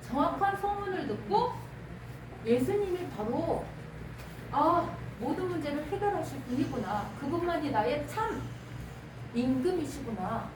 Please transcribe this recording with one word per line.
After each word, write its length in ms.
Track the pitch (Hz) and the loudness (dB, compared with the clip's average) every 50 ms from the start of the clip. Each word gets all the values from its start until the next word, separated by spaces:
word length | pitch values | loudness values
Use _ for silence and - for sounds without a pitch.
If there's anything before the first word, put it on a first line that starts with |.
| - - | -6 -2
정확한 480 | 240 285 330 339 - - 392 392 392 - | 2 4 4 4 4 4 4 4 4 2
소문을 460 | 392 403 415 403 403 381 370 330 294 - | 0 0 0 0 -2 -2 -2 -2 0 -2
듣고 440 | 214 - - - 392 440 480 494 - - - - - - - - - - - - - - - - - - - | -2 -4 0 4 4 4 4 4 0 -4 -8 -10 -10 -12 -10 -10 -10 -12 -10 -12 -12 -12 -12 -12 -12 -4 4
예수님이 640 | 226 240 254 262 381 403 403 403 370 349 - - - | 4 6 6 6 4 4 4 4 2 0 -2 -2 -4
바로 540 | - - 214 226 262 302 330 311 - - - - - - - - - - - - - - - - - - - - | -4 -2 -2 0 2 2 2 2 0 0 -2 -6 -10 -10 -12 -12 -10 -10 -10 -10 -10 -10 -10 -10 -10 -10 -8 0
"아, 380 | - 277 302 320 349 339 330 - - - - - - - | 4 6 6 6 6 6 4 0 -4 -6 -8 -8 -6 -4
모든 280 | 226 277 320 370 370 359 | -2 -2 0 0 0 0
문제를 360 | 349 320 285 285 285 302 302 | 0 -2 -2 -2 -2 -2 -2
해결하실 540 | 311 392 403 415 403 392 330 311 - - - | -2 -2 0 2 2 2 0 -2 -2 -6 -8
분이구나. 680 | - - 247 285 - - - 240 208 - 208 208 196 - - - | -4 -2 0 0 0 0 0 -2 -2 0 0 -2 -2 -4 -6 -4
그분만이 500 | 285 - 330 349 349 349 339 320 302 269 | -2 0 0 2 2 2 2 2 0 2
나의 360 | 233 214 214 240 285 294 294 - | 2 4 4 4 2 0 0 -2
참 320 | - 427 440 440 269 - - - - - - - - - - - - - - - - - - - 240 | 0 0 0 0 0 -2 -4 -6 -8 -10 -10 -10 -10 -10 -10 -10 -10 -12 -12 -12 -12 -12 -12 -4 -2
임금이시구나." 1120 | 240 254 262 262 254 262 359 370 330 294 269 - - - 233 214 190 185 208 226 214 - - - | 0 2 4 2 4 4 2 2 2 0 -2 -4 -6 -4 -4 -4 -2 -2 -2 -2 -2 -4 -6 -8